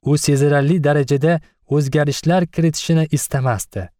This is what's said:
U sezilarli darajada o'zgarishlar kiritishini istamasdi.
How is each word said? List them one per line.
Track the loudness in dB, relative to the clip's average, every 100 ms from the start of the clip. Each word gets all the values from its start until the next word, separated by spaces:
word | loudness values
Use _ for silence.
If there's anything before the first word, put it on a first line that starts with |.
| 0
U | -2
sezilarli | 0 2 2 2 2 0
darajada | 2 0 0 0 2 0 -4 _ _
o'zgarishlar | -2 0 0 0 -2 0 0 0
kiritishini | 0 0 -2 0 0 2
istamasdi. | -2 -2 -2 -2 -2 -6 -10 -12